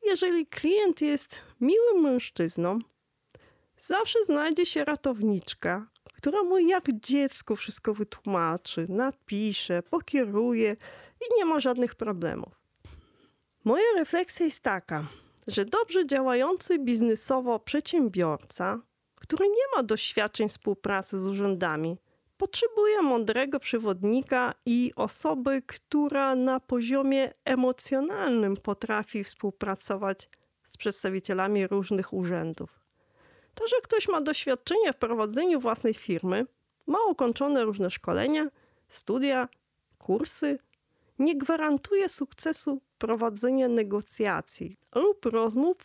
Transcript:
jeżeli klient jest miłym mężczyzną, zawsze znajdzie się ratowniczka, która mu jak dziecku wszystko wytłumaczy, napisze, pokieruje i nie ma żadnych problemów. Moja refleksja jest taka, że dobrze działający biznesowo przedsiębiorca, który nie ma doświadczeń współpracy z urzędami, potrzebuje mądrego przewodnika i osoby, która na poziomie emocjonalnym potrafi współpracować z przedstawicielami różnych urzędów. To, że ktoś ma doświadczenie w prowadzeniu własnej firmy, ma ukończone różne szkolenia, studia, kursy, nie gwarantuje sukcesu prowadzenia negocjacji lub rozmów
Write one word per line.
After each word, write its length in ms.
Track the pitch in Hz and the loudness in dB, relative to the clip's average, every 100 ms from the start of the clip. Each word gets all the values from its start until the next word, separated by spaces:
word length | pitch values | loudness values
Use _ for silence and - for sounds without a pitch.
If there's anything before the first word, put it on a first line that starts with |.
| 427 | 0
jeżeli 400 | 370 370 339 311 | 2 2 0 -2
klient 560 | - 302 403 415 320 | -2 0 2 2 2
jest 340 | 302 294 - - - _ | 0 0 -4 -16 -20 _
miłym 400 | 247 415 480 392 | 2 4 4 4
mężczyzną, 800 | 302 254 - - 170 - 170 208 - _ _ _ _ - _ _ _ _ | 4 2 -2 -2 -2 0 -2 -2 -6 _ _ _ _ -20 _ _ _ _
zawsze 460 | - 370 427 466 403 | -2 0 2 2 4
znajdzie 400 | 294 302 320 349 | 2 2 2 0
się 200 | 311 285 | 0 -2
ratowniczka, 1000 | 294 277 226 214 196 - - 175 180 220 _ - | 0 -2 0 0 0 -2 -6 -4 -4 -8 _ -20
która 300 | - 285 381 | -4 0 2
mu 160 | 359 370 | 2 4
jak 400 | 339 370 - 220 | 4 4 2 -4
dziecku 560 | - 277 277 - - 214 | 0 0 2 -2 -4 -6
wszystko 380 | - - - | -6 -6 -4
wytłumaczy, 920 | 208 208 - - 190 165 175 - - 165 | -4 -6 -6 -2 0 0 -2 -6 -6 -4
napisze, 920 | 190 262 - - 202 214 196 - 175 | -2 -2 -4 -6 -2 -2 -2 -2 -4
pokieruje 920 | - 330 - 285 226 202 240 233 220 214 - - - _ | -2 -4 -2 -2 0 0 2 2 0 -2 -12 -20 -20 _
i 160 | 480 466 | 2 4
nie 80 | 349 | 4
ma 140 | 311 | 2
żadnych 360 | 262 247 240 - | 0 0 -2 -2
problemów. 640 | 214 185 165 - - _ _ _ - - _ _ _ _ _ _ | -6 -4 -4 -6 -10 _ _ _ -20 -20 _ _ _ _ _ _
Moja 200 | 214 277 453 403 | 0 2 4 2
refleksja 500 | 311 339 359 - 330 | 0 -2 -2 -2 -2
jest 180 | - | -2
taka, 420 | 247 190 - 156 151 - _ _ - | -4 -4 -4 -8 -8 -14 _ _ -6
że 180 | 202 202 | -4 0
dobrze 400 | 415 466 370 311 | 0 0 0 2
działający 760 | 277 262 247 277 370 - 349 | 2 2 2 2 0 0 0
biznesowo 800 | 254 233 233 220 - 262 247 226 | 0 2 2 0 0 -2 0 -4
przedsiębiorca, 1200 | - 285 - 349 247 180 170 151 - - 180 220 - _ _ _ | -2 -4 0 2 2 2 0 -2 -6 -6 -4 -4 -10 _ _ _
który 340 | - 320 403 | -6 2 2
nie 280 | 427 539 466 | 4 2 0
ma 60 | |
doświadczeń 680 | 226 214 - - 208 - 233 | 0 -2 -2 -2 -2 0 -4
współpracy 680 | - - 196 208 196 190 190 | -2 -4 -4 -2 -2 -2 -4
z 80 | 190 | -4
urzędami, 680 | 196 202 185 175 156 160 175 _ _ _ _ | -2 0 0 -2 -2 -4 -6 _ _ _ _
potrzebuje 640 | 381 - 466 440 415 427 | -4 0 0 2 2 4
mądrego 580 | 302 240 214 220 277 277 | 4 2 2 0 0 -4
przewodnika 920 | - 233 220 185 202 247 269 254 247 - - | -2 -2 0 0 2 0 2 0 0 -4 0
i 260 | 240 247 - | 2 2 -2
osoby, 680 | 262 - 311 294 254 269 | -4 -2 -2 0 0 0
która 720 | - - _ 294 294 277 269 262 | -4 -18 _ 0 2 2 0 2
na 240 | 254 262 | 2 0
poziomie 720 | - 247 233 269 269 269 262 - - | -2 -2 0 0 2 2 0 -4 -2
emocjonalnym 1120 | 254 254 254 - 269 294 415 359 240 202 196 | 2 2 0 -2 -2 -2 -2 0 2 2 0
potrafi 680 | - 202 226 214 214 214 | -4 -6 -2 -4 -4 -8
współpracować 1040 | 196 - 202 - 202 190 - 196 202 190 - _ _ _ _ | -8 -6 -6 -4 -6 -6 -4 -4 -2 -6 -10 _ _ _ _
z 80 | - | -6
przedstawicielami 880 | 220 - 190 190 185 190 190 208 190 | -4 -4 -4 -4 -4 -2 0 0 0
różnych 460 | 202 185 196 190 | -2 0 -2 -2
urzędów. 640 | 190 180 175 165 156 170 _ _ _ _ _ _ _ _ | -4 -2 -2 -4 -8 -12 _ _ _ _ _ _ _ _
To, 140 | - 453 | -6 0
że 80 | 494 | 0
ktoś 240 | - 440 415 | 2 0 2
ma 140 | 349 | 0
doświadczenie 720 | 294 302 - 254 - 370 415 | 0 -2 -2 -4 0 2 2
w 40 | 254 | 0
prowadzeniu 640 | 226 233 214 226 359 311 | -2 0 0 0 2 2
własnej 340 | 254 226 226 | 0 0 -2
firmy, 520 | 214 - 170 185 190 254 _ _ _ - | -2 -4 -2 0 -2 -2 _ _ _ -2
ma 120 | 349 440 | 0 2
ukończone 540 | 330 247 233 277 285 | 2 0 0 0 2
różne 260 | 226 202 185 | 0 -2 -4
szkolenia, 580 | - - 175 233 311 302 - _ _ _ | -4 -4 -2 0 0 -2 -6 _ _ _
studia, 600 | - - 233 277 254 247 _ _ _ _ _ | -16 -4 -2 0 0 -2 _ _ _ _ _
kursy, 640 | - 196 311 - 294 285 - _ _ _ _ - | -2 -2 -2 -2 -2 -2 -6 _ _ _ _ 0
nie 160 | 285 294 | 0 2
gwarantuje 760 | 269 330 311 285 - 392 381 | 0 0 2 0 0 0 0
sukcesu 720 | - 269 - 320 311 - 277 - _ | -2 -8 -6 -6 -4 -4 -4 -8 _
prowadzenia 720 | 226 226 226 208 240 262 254 | -4 0 -2 0 0 2 2
negocjacji 1120 | 233 208 208 214 - 214 160 - - 170 190 _ 240 | 2 0 -2 -4 -4 -2 -2 -6 -12 -12 -14 _ 2
lub 300 | 370 403 240 | 2 2 0
rozmów 520 | 226 226 226 320 359 | 0 0 2 0 0